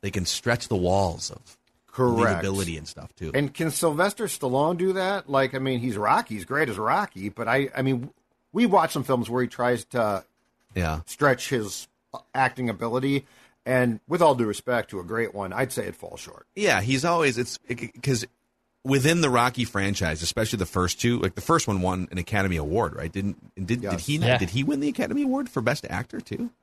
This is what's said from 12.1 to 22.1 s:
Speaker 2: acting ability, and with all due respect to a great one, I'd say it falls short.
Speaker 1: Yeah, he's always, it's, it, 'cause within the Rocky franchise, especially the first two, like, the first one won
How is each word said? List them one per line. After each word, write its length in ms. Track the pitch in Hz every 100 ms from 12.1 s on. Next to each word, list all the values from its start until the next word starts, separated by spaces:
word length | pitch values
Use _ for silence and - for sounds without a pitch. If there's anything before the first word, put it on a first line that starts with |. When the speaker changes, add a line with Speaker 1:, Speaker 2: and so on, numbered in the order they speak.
| - _
Speaker 2:
acting 360 | 127 127 - 123
ability, 560 | 101 117 123 139 139 - _ - _ -
and 340 | 127 123 110 -
with 140 | 165
all 120 | 165 131
due 100 | 110
respect 440 | 104 - 120 107
to 80 | 98
a 40 |
great 300 | 87 110 113 101
one, 160 | 95
I'd 180 | 95 131
say 140 | - 98
it 100 | 87
falls 240 | - -
short. 280 | - - - -
Speaker 1:
Yeah, 260 | 202 107
he's 220 | 110 135 165
always, 320 | 170 147 117
it's, 220 | 120 - _
it, 340 | 120 117 -
'cause 240 | 135 123 - _ _ _ _ _
within 380 | 131 135 135 170
the 80 | 151
Rocky 340 | 123 123 123 117
franchise, 580 | 98 98 - 85 78
especially 340 | 82 - 110 98
the 80 | 87
first 340 | - 87 -
two, 180 | 120 120
like, 160 | 95 -
the 60 |
first 260 | - 165 -
one 140 | 98
won 260 | 90 92 87